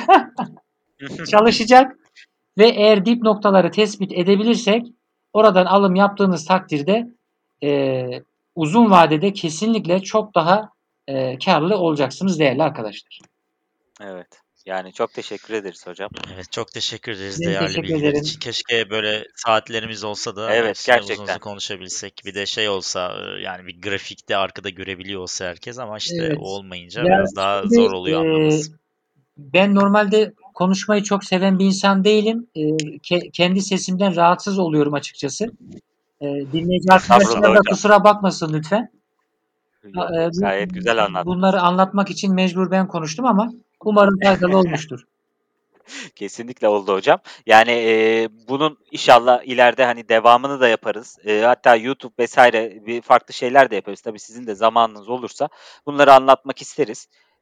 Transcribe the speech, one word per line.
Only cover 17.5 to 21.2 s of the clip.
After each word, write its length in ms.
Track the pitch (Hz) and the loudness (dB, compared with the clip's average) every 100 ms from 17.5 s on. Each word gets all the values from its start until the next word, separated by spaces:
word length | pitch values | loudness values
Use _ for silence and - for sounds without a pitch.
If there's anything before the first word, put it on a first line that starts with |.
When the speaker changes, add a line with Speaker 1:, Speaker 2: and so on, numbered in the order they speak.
| 95 190 | -4 -4
Speaker 1:
teşekkür 160 | 190 | -6
Speaker 3:
bilgiler 260 | 170 156 147 | -6 -4 -2
Speaker 1:
ederim. 140 | 147 | -2
Speaker 3:
için. 180 | 151 - | -6 -10
Keşke 500 | 120 - - 117 101 | -10 -10 -4 -4 -2
böyle 340 | 110 107 107 101 - | -4 -4 -6 -10 -8
saatlerimiz 680 | 117 110 - 113 110 107 | -2 -2 -2 -8 -8 -10
olsa 320 | 107 104 117 98 | -10 -8 -10 -8
da 180 | 110 | -2
Speaker 2:
Evet, 140 | 117 110 | 0 0
Speaker 3:
hepsini 260 | 98 - 120 | -4 2 2
uzun 100 | 101 | 0
Speaker 2:
gerçekten. 240 | 104 | -8